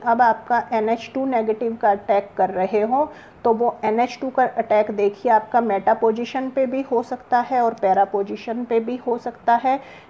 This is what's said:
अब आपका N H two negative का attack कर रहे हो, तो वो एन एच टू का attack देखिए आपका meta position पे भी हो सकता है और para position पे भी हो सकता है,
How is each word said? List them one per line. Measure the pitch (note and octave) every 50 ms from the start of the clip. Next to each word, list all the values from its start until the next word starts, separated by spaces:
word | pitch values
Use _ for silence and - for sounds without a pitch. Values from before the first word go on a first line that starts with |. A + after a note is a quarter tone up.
| -
अब | A#3+ A#3 A#3+
आपका | B3 A3+ A3 - - - A#3+ A#3 - - A#3+
N | A3 G#3+ A3
H | A#3 A3+ - - -
two | C4+ C4+
negative | C4+ B3+ A3+ A3 A3 A3 A3 B3 A#3 A3+
का | A3+ - G#3+
attack | G3+ G3+ - - G3+ G3+ G3+ - -
कर | - F#3+ F#3
रहे | G3 F3+ F#3 G3 A3 G#3
हो, | G#3 A3 B3+ C4+ D4+ D4+ - - - - - - -
तो | A#3 A3+
वो | A3 A#3+ A#3 - - -
एन | G#3+ G#3+ A#3
एच | B3 B3 - -
टू | C#4 C4
का | C4 C4 B3+
attack | - - - - - G#3+ G#3+ G#3+ G#3+
देखिए | G#3+ G#3 G3+ G3+ G3+ - - B3
आपका | A3+ G#3+ G#3+ - - A#3+
meta | A#3 A3 G3 G3 G3 - A3+
position | A3+ A#3 A3+ G#3+ A#3 A#3+ - - C4 C4 C4
पे | B3+ C4+ C4
भी | B3 B3+ C4+
हो | C4+ - C4+ A#3 B3
सकता | - B3+ A#3+ - - B3+ A#3+
है | A#3+ A#3+ C4+ B3
और | A#3+ A3+ A3+
para | - - F#3+ F#3 F#3+ G3
position | G3 - G3+ G3 G3+ G#3+ G#3 - A#3+ A3+ A#3+ A#3+
पे | A#3 A#3 A3+
भी | A3+ A#3 B3
हो | B3 - B3+ B3
सकता | A#3+ - B3+ - - - A#3 A#3
है, | A#3+ C4+ C4 C4+ C4+ - - - - - -